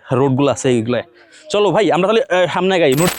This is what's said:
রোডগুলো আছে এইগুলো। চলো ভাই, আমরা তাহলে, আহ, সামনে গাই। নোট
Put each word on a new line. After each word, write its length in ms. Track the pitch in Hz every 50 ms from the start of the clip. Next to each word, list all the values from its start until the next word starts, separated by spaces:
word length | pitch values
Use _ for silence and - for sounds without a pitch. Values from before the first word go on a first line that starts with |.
| _ -
রোডগুলো 400 | 135 123 139 139 131 127 143 139
আছে 180 | 117 - - 135
এইগুলো। 320 | 123 117 110 117 123 113 - - _ - - _ - - - -
চলো 220 | - 208 208 190
ভাই, 200 | 151 208 214 151
আমরা 160 | 139 160 185
তাহলে, 160 | 190 226 226 -
আহ, 300 | - 175 185 180 165 -
সামনে 260 | 180 180 190 190 180
গাই। 160 | 170 143 131
নোট 140 | 147 170 180 -